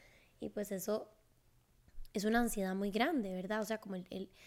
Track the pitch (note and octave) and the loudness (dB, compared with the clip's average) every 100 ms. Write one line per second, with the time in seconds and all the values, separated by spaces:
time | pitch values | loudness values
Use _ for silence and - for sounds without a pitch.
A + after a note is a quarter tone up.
0 | - - - - A3 G#3 G3+ F#3+ F3+ G#3+ | -20 -20 -20 -8 -6 -4 -4 -4 0 -2
1 | - - _ _ _ _ _ _ - - | -2 -18 _ _ _ _ _ _ -16 -10
2 | - G#3+ G3+ A#3 A#3+ - F#3+ F#3+ G3+ G3+ | -6 0 4 4 4 2 0 0 0 4
3 | C4 D#4 G3+ F#3 F#3 G#3+ G#3 A3 G3+ F#3 | 4 2 0 -2 -2 -2 0 -2 -4 -8
4 | F3+ F#3+ F#3+ - | -6 -8 -8 -12